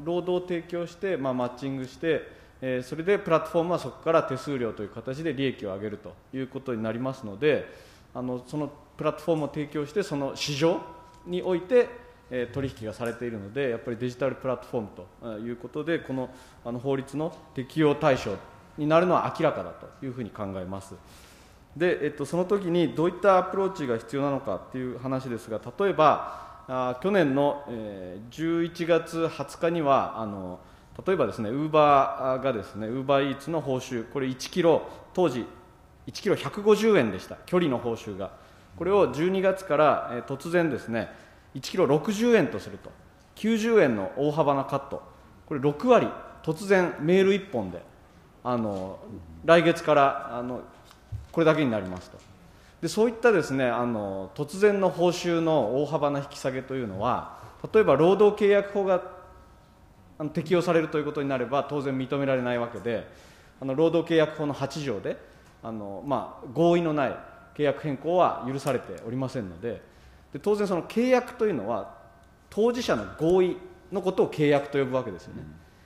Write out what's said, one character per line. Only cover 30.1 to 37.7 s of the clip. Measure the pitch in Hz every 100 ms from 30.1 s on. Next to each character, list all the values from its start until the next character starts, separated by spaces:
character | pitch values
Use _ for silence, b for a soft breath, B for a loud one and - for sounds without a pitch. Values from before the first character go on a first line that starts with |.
| 110
あ | 107
の、 | 98 90 90 B B B - -
例 |
え | 185
ば | 113
で |
す | -
ね、 | 107
Uber | 139 156 156 147 139 135 - 131 131
が | 135
で | 113
す | 92
ね、 | 101 110
Uber | 131 135 139 143 127
Eats | -
の | 165
報 | 139 127
酬、 | - 120 113
こ | 143
れ | 131
一 | 127 -
キ | 185
ロ、 | 170 139 - B -
当 | - 170
時、 | 127 95 - - - - - -
一 | -
キ | 202
ロ |
百 | 143 139 -
五 | 202
十 | 202 226 196
円 | 110
で | 92
し | -
た、 | 104 -
距 | 180
離 | 165